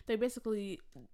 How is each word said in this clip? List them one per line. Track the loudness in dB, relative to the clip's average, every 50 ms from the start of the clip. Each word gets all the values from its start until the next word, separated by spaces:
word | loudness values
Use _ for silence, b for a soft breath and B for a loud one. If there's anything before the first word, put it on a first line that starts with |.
| B
they | 0 2
basically, | 4 4 2 0 0 0 0 0 0 0 -2 -4 -6 -8 -12 -16 -16 -16 -18